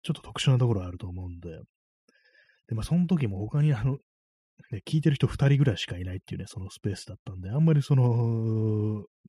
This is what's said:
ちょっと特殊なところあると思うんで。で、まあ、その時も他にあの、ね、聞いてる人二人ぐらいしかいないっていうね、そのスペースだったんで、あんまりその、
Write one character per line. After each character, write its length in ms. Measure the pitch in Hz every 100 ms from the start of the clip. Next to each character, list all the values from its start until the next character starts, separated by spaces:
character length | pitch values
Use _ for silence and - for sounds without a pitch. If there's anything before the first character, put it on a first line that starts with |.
ち 80 | -
ょ 0 |
っ 40 | -
と 60 |
特 200 | - -
殊 100 | -
な 60 | 127
と 100 | 123
こ 60 |
ろ 100 | 101
あ 80 | 90
る 60 | 87
と 100 | 90
思 180 | 90 90
う 40 |
ん 100 | 85
で。 100 | 87 78 - _ _ _ _ _ _ _ _ _ -
で、 80 | 113
ま 60 |
あ、 20 |
そ 120 | - 170
の 120 | 170
時 200 | 180 123
も 120 | 95
他 220 | 107 147
に 120 | 151
あ 100 | 120
の、 140 | 131 139 _ _ _ _ _ _ -
ね、 100 | 101 -
聞 100 | 156
い 40 |
て 80 | 156
る 60 | 139
人 120 | 127
二 200 | - 139
人 100 | 139
ぐ 80 | 143
ら 80 |
い 40 | 95
し 80 | -
か 120 | 90
い 60 |
な 100 | 90
い 40 | 92
っ 20 | -
て 100 | -
い 20 |
う 40 |
ね、 40 | 95
そ 120 | -
の 100 | 95
ス 100 | -
ペ 120 | 104
ー 40 | 95
ス 100 | -
だ 100 | 101
っ 20 |
た 100 | -
ん 80 | 95
で、 80 | 92
あ 80 | 131
ん 60 |
ま 100 | 165
り 80 | 151
そ 140 | - 135
の、 1080 | 123 117 117 113 113 110 110 107 107 107 98 _